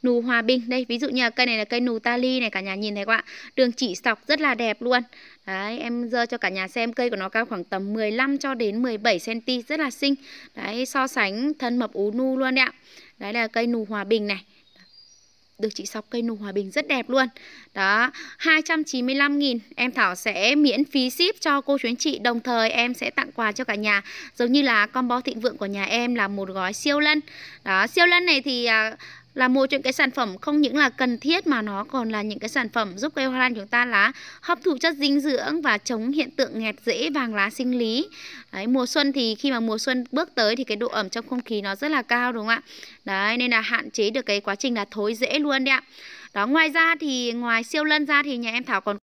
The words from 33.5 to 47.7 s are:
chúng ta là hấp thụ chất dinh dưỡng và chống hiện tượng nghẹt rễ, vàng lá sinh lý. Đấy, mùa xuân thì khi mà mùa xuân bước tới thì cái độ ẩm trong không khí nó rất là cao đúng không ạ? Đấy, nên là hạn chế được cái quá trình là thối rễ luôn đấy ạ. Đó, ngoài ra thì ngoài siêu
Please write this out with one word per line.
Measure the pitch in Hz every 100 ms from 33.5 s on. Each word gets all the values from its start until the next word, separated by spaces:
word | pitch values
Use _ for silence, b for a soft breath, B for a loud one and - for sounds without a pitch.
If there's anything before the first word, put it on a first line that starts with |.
| 226
chúng | 202
ta | 240 247
là | 220 208 269 B B
hấp | - 349
thụ | - 277
chất | 320 294
dinh | 285 277
dưỡng | 285 254 - 311
và | 294 208
chống | - 233 226
hiện | 285 262
tượng | - 254 220
nghẹt | 220 208 -
rễ, | 214 294
vàng | 294 247 214
lá | 196
sinh | 220 254 247
lý. | 233 233 370 B B B B
Đấy, | 190 208
mùa | 262 247
xuân | 311 285
thì | 277 233 214
khi | 277
mà | 254
mùa | 226 214
xuân | 247 254 240
bước | 262 339 -
tới | 214 240
thì |
cái | 262 214
độ | 240
ẩm | - 196
trong | 233 226
không | 247
khí | - 214
nó | 202 196
rất | 294
là | 302
cao | 233 240 247
đúng | 233
không | 214
ạ? | 226 - B B B -
Đấy, | 196 208 240
nên | 247
là | 233
hạn | 220 233 220
chế | - 208
được | 240 247
cái | 202
quá | 202 202
trình | 269 233
là | 202
thối | 214 208
rễ | 220 247 285
luôn | 294 269
đấy | 262
ạ. | 262 - B B B B
Đó, | 208 208
ngoài | 294 311
ra | 311 330 330
thì | 311 254 240
ngoài | 233 240 226
siêu | 233